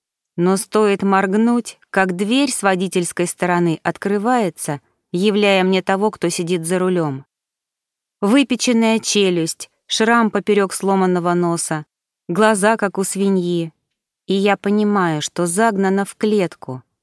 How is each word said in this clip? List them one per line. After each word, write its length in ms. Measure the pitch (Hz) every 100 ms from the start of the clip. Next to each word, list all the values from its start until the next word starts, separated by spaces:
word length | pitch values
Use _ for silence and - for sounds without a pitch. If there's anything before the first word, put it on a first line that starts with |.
| _ _ _ -
Но 220 | 180 190
стоит 460 | - 214 208 196
моргнуть, 760 | 196 190 196 208 233 240 - - _
как 260 | 196 190 175
дверь 360 | 208 262 285
с 120 | -
водительской 640 | 196 190 185 185 175 - 175
стороны 520 | - 180 175 175 160
открывается, 1000 | - - 196 202 214 254 190 - - 143 - _ _
являя 520 | 175 208 208 202 190
мне 180 | 185 185
того, 300 | 185 190 214
кто 180 | - 175
сидит 360 | 180 170 180 160
за 140 | 185
рулем. 460 | 185 180 156 135 - _ _ _ _ _ _ _ _ _
Выпеченная 800 | 202 269 269 240 - 226 226 226
челюсть, 680 | - 208 190 175 160 - - _ -
шрам 460 | - 220 233 220
поперек 420 | 202 214 202 196
сломанного 600 | - 190 190 185 180 175
носа, 520 | 175 175 170 - 156 151 _ _ _ -
глаза, 500 | 175 214 208 208 226
как 200 | 196 190
у 60 |
свиньи. 680 | 196 190 196 190 175 170 165 - _ _ _ _ -
И 60 |
я 240 | 196 202 196
понимаю, 640 | 202 208 208 202 175 151
что 240 | - - 175
загнана 600 | 175 226 196 196 196 196
в 100 | -
клетку, 680 | 220 208 170 - - 131 - _